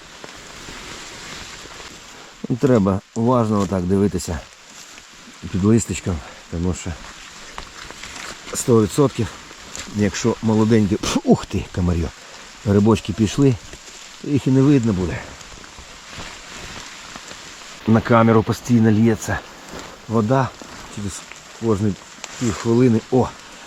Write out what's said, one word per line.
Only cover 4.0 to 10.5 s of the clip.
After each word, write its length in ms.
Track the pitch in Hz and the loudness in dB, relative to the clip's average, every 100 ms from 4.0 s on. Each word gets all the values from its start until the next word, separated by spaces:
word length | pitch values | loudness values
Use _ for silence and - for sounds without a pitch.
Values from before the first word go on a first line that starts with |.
| 101 85 - 71 - - - - - - - - - - 85 | 2 0 -6 -8 -10 -20 -20 -20 -20 -20 -20 -20 -20 -18 -8
під 120 | 95 | 0
листочком, 520 | 101 113 - 90 101 80 - - - | 4 4 2 -6 -4 -6 -8 -18 -10
тому 220 | 85 90 | -4 -4
що 180 | 85 92 78 - - - - - - - - - - - - - - - | -4 -8 -10 -14 -18 -20 -20 -18 -16 -16 -18 -18 -16 -16 -14 -16 -16 -12
сто 300 | - - 113 | -6 4 4
відсотків, 440 | 104 - 139 - 104 - - - - - - 104 | 4 2 0 0 -6 -8 -20 -20 -18 -16 -8 0
якщо 400 | 104 - 113 - | 0 0 -2 0
молоденькі, 540 | 113 | 0